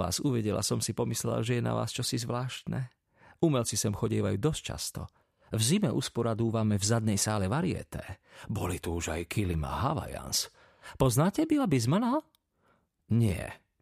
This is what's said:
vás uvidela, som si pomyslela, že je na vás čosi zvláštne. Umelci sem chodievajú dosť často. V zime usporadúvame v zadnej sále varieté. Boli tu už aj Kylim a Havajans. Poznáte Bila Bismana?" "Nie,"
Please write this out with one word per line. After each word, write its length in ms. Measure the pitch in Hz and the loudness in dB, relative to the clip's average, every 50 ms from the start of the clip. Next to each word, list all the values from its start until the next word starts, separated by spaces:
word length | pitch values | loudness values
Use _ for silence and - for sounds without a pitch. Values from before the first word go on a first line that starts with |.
vás 160 | 90 87 - | 0 0 -2
uvidela, 480 | - - 143 123 117 104 107 101 - 107 | 0 0 2 2 2 2 0 0 0 0
som 160 | - 120 113 | 0 0 0
si 160 | - - 107 | 0 -2 -2
pomyslela, 480 | - 120 117 113 - - 113 117 117 113 | -2 -2 -2 -2 -2 -2 -2 0 0 0
že 160 | 117 123 120 | 0 0 0
je 20 | |
na 140 | 117 117 117 | 0 0 0
vás 160 | 113 117 113 | 0 -2 -2
čosi 240 | - - 120 - 123 | -4 -4 -4 -2 -2
zvláštne. 720 | 120 117 117 120 123 131 123 - - - - 117 127 131 - - _ _ _ _ _ - - - _ 165 | -4 -2 -4 -4 -4 -4 -6 -8 -8 -8 -6 -4 -4 -4 -6 -10 _ _ _ _ _ -20 -20 -2 _ 2
Umelci 320 | 165 139 123 113 - 113 | 4 4 4 2 0 -2
sem 160 | - - 104 | 0 0 0
chodievajú 480 | 101 - 117 107 107 107 101 101 101 101 | 0 0 0 0 0 0 2 2 0 0
dosť 220 | 120 156 151 - - | 0 -2 -2 -2 -6
často. 480 | - - - - - - - - - - _ _ _ _ _ _ - | -8 -8 -8 -8 -8 -8 -8 -10 -12 -14 _ _ _ _ _ _ -6
V 80 | - 110 | -2 0
zime 320 | 110 120 180 214 208 123 | 2 2 4 4 2 2
usporadúvame 880 | 110 139 131 - - 117 113 117 110 107 117 113 107 113 107 107 107 95 | 0 0 -2 -2 -2 0 0 0 0 2 0 2 2 2 2 2 2 2
v 80 | 98 107 | 2 2
zadnej 320 | 117 117 110 110 98 104 | 2 2 2 2 2 2
sále 320 | - 107 107 104 95 92 | 2 0 0 0 0 0
varieté. 720 | 117 156 185 160 104 - - - - - - - 98 - _ _ - - - - | 0 0 0 -2 -2 -4 -6 -8 -10 -10 -10 -10 -14 -16 _ _ -20 -16 -8 -6
Boli 320 | 117 101 92 90 90 - | -4 -4 -2 -4 -4 -4
tu 160 | - 90 85 | -4 -4 -2
už 160 | 85 - 85 | -2 -2 -2
aj 160 | 78 85 87 - | -4 -4 -4 -2
Kylim 400 | - 107 101 90 85 80 73 65 | -2 0 0 2 0 0 -2 -2
a 160 | 69 78 107 | -2 -2 -2
Havajans. 640 | 143 156 104 - - - - - - - - - - - - - - _ _ - - - | 0 0 -2 -4 -6 -8 -10 -6 -4 -4 -4 -4 -4 -10 -20 -20 -20 _ _ -20 -16 0
Poznáte 480 | - 135 131 107 135 160 196 - - 311 | 2 2 4 4 4 2 2 2 0 2
Bila 240 | 320 302 285 262 190 | 2 2 2 4 4
Bismana?" 480 | 139 127 113 123 160 208 254 233 269 311 - _ _ _ _ _ _ _ _ _ _ _ _ _ _ _ _ - | 2 2 4 4 2 2 2 2 0 -2 -4 _ _ _ _ _ _ _ _ _ _ _ _ _ _ _ _ 0
"Nie," 480 | 107 117 117 101 82 - - - - - _ _ _ _ | 2 4 4 4 2 0 -4 -8 -10 -14 _ _ _ _